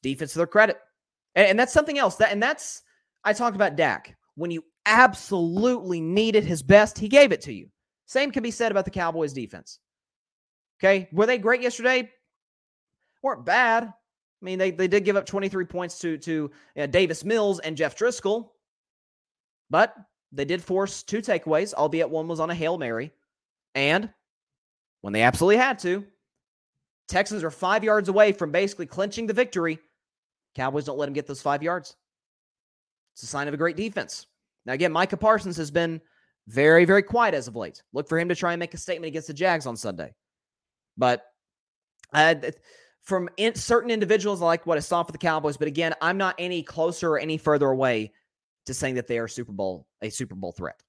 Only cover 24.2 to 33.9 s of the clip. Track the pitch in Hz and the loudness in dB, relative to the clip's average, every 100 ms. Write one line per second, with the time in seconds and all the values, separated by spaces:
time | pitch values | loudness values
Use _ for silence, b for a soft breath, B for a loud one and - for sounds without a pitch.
24.2 | _ _ _ _ _ _ _ _ 101 104 | _ _ _ _ _ _ _ _ -6 2
25.2 | 117 - 170 214 262 226 175 185 202 _ | 2 4 4 4 2 0 -4 -6 -8 _
26.2 | _ _ _ _ _ _ _ _ - 185 | _ _ _ _ _ _ _ _ -4 -2
27.2 | 196 208 160 - 185 214 214 214 196 196 | -2 -4 -6 -4 0 0 4 2 2 6
28.2 | 214 196 160 165 196 196 160 - 202 208 | 6 4 -2 -2 -2 -6 -12 -6 -6 -6
29.2 | 226 208 247 185 165 160 _ _ _ _ | -4 -2 -2 -2 -4 -6 _ _ _ _
30.2 | _ _ _ - 131 143 143 139 143 143 | _ _ _ -6 -4 -4 -6 -6 -4 -6
31.2 | 143 135 147 143 156 175 147 _ _ _ | -8 -6 -2 -2 -2 -6 -10 _ _ _
32.2 | _ _ _ _ _ _ _ _ _ - | _ _ _ _ _ _ _ _ _ -20
33.2 | 117 147 147 143 170 160 220 | -10 -6 -6 -2 -4 -2 -8